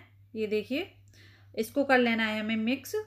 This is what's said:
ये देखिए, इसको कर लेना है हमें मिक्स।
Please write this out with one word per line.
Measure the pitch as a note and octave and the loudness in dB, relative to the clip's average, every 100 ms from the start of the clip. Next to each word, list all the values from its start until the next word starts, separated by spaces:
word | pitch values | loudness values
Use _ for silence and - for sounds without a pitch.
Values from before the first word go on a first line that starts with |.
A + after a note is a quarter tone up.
| - - - | -8 -20 -12
ये | A3 G#3 | -6 -2
देखिए, | G#3+ G3+ C#4 G4 - - - - - - | -2 -2 -4 -4 -10 -20 -20 -20 -20 -10
इसको | - A3+ C#4+ | -6 -2 0
कर | C#4 B3+ | 4 6
लेना | A#3+ A3+ | 6 2
है | A3 G#3+ | 0 -2
हमें | G#3+ G#3+ | -2 -2
मिक्स। | A3 C4+ - G#4+ | 0 -2 -4 -6